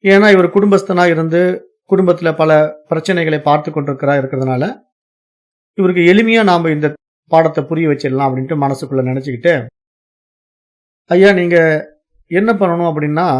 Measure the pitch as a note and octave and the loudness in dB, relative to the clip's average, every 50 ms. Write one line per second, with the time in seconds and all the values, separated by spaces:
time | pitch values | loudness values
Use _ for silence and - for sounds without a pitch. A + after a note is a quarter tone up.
0 | - G3 G3 G3 G#3 G#3+ G3+ F#3 F3+ E3+ - G3+ G3+ G3+ G3 G3 G3 - F#3 F3 | 4 4 4 4 6 6 4 4 2 2 2 0 2 2 2 0 0 -2 0 0
1 | F3 F3 E3 D#3+ E3 D#3+ D#3+ F3 F3+ F3+ F3+ - - _ _ _ _ _ F#3+ F#3+ | 2 2 2 0 -2 -2 0 0 0 0 -2 -6 -10 _ _ _ _ _ 0 0
2 | F#3+ F3 E3 E3 E3+ E3 D#3 D#3+ D#3+ D#3 D#3 D3+ D3+ D3+ - - _ _ E3+ D#3+ | 2 2 0 0 -2 -4 -2 0 2 2 4 2 2 0 -4 -12 _ _ -6 -6
3 | D#3 - F#3 F3 E3 D#3+ D#3 D3 D3 D3+ D3 D3+ D3+ D#3 D#3 D#3 C#3 C#3+ C#3 C3 | -4 -2 -2 -2 -2 -2 -4 -2 0 0 0 0 -2 -4 -8 -6 -6 -6 -6 -4
4 | - C#3 C#3+ C#3+ C3 C3+ - C3 C3 C3 B2+ B2+ C#3 G#3 C4 - _ _ _ _ | -2 -2 0 0 -2 -4 -6 -4 -4 -4 -2 -4 -4 -6 -6 -12 _ _ _ _
5 | _ _ _ _ _ _ _ _ _ _ _ _ _ _ _ - F#3+ F3+ F3+ F3+ | _ _ _ _ _ _ _ _ _ _ _ _ _ _ _ -2 0 0 2 2
6 | E3+ E3+ F#3 G#3+ A#3 A3+ A3+ A3+ A3 F#3+ F3 E3+ E3 E3 D#3 D3+ D3+ D3 D3 _ | 4 4 4 4 4 2 2 2 2 2 0 0 0 -2 -2 -2 -2 -4 -6 _
7 | _ _ _ _ _ _ E3 D#3+ E3 D#3 D#3 D#3+ C#3+ C#3 E3+ D#3 E3+ D#3 C#3+ C#3+ | _ _ _ _ _ _ 0 2 2 0 -2 -4 -6 -4 -4 -2 0 -2 -2 -2
8 | - C#3 C3 C3+ C#3 C3+ B2+ C3 C3 C3+ D#3+ D3 C#3 C#3 C#3 C3+ - B2+ C3+ C3+ | -4 -4 -2 -2 -2 -2 -2 -4 -6 -6 -4 -4 -2 -2 -4 -6 -8 -6 -4 -4
9 | B2+ B2+ C3 C3+ C3 C#3+ B2 A#2 A#2+ - - C3+ A2+ A#2+ _ _ _ _ _ _ | -2 -2 -4 -6 -6 -8 -10 -2 -2 -2 -2 -2 -4 -10 _ _ _ _ _ _
10 | _ _ _ _ _ _ _ _ _ _ _ _ _ _ _ _ _ _ _ _ | _ _ _ _ _ _ _ _ _ _ _ _ _ _ _ _ _ _ _ _
11 | _ _ E3+ F3+ F#3+ G3+ G3 F#3 F3 F3 F3 E3+ E3 D#3+ D#3 D3+ - - _ _ | _ _ 2 4 4 4 4 2 0 2 2 2 4 2 0 -2 -4 -10 _ _
12 | _ _ _ _ _ _ E3+ F3+ G#3+ A3+ A3+ F#3 G3 F3+ E3+ E3+ E3+ E3+ D#3 D3+ | _ _ _ _ _ _ -4 -2 0 0 0 0 0 -2 0 -2 -2 -2 -2 -4
13 | D3+ D3 D3+ D#3 F3+ F3 C#3 | -4 -4 -2 -2 -2 -2 -2